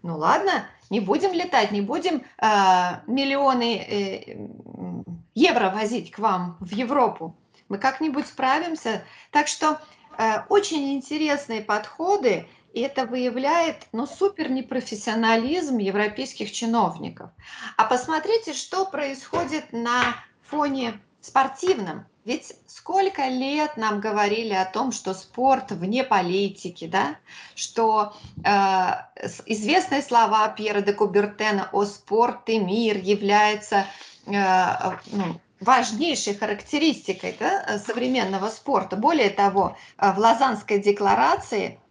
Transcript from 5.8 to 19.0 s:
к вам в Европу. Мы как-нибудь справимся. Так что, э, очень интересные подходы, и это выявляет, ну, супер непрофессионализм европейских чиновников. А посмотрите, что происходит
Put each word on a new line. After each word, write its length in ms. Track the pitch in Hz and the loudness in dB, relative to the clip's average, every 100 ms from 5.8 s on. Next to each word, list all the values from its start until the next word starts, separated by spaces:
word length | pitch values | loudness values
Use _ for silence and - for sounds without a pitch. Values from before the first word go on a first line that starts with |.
| 214 233 170 | -4 -4 -8
к 80 | - | -4
вам 380 | 214 180 180 170 | 0 0 -4 -10
в 120 | 185 | -8
Европу. 640 | 208 240 285 226 - 165 - _ _ _ | -6 -2 2 2 0 -14 -14 _ _ _
Мы 100 | 202 | -2
как-нибудь 480 | 262 269 311 269 - | -2 0 -2 -2 -6
справимся. 760 | - 262 294 349 320 233 202 - - - | -2 0 0 -2 -6 -4 -6 -8 -20 -2
Так 180 | 294 294 | 0 0
что, 300 | - 311 302 - _ _ - | 0 0 0 -8 _ _ -2
э, 240 | 220 - - | 0 0 2
очень 460 | 403 403 311 277 | 2 2 -2 -2
интересные 680 | 277 254 302 311 285 285 220 | -4 -4 -2 0 -2 -2 -6
подходы, 880 | 208 214 - - 339 403 247 175 - _ _ | -2 -2 -4 -6 0 2 2 0 -4 _ _
и 80 | 226 | -4
это 260 | 269 - 220 | -4 -2 -4
выявляет, 800 | 247 254 233 277 330 320 - - | -2 -2 0 0 2 0 -4 -10
ну, 140 | 220 277 | -6 -6
супер 440 | - 392 392 294 | 0 -2 0 -4
непрофессионализм 1300 | 262 - 254 240 208 233 220 226 226 240 349 302 240 | -4 -2 -6 -6 -8 -4 0 2 2 2 -2 0 0
европейских 720 | 196 196 208 208 269 - 208 | 0 0 -2 -4 -10 -8 -10
чиновников. 800 | - 226 226 185 - - - - - - - 220 - | -6 -2 2 0 -2 -12 -12 -20 -20 -20 -16 -8 0
А 80 | |
посмотрите, 680 | 440 254 - 311 311 453 392 | 2 2 0 -2 2 0 0
что 320 | 269 - 370 381 | -10 -6 -4 -2
происходит 880 | - | -2